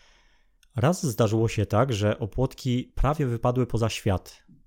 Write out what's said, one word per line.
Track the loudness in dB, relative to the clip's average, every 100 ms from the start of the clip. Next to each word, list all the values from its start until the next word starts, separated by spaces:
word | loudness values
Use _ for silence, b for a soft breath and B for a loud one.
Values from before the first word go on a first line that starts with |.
| b b b b b b b 0
Raz | 0 2 0
zdarzyło | 2 2 2 0
się | 0 0
tak, | 2 2
że | 0 0 -2
opłotki | -4 -2 -4 -4 -4 -2 -4
prawie | 0 0 0 -2
wypadły | -2 0 0 0
poza | 0 -2
świat, | -2 0 -2 -2 -20 _ -20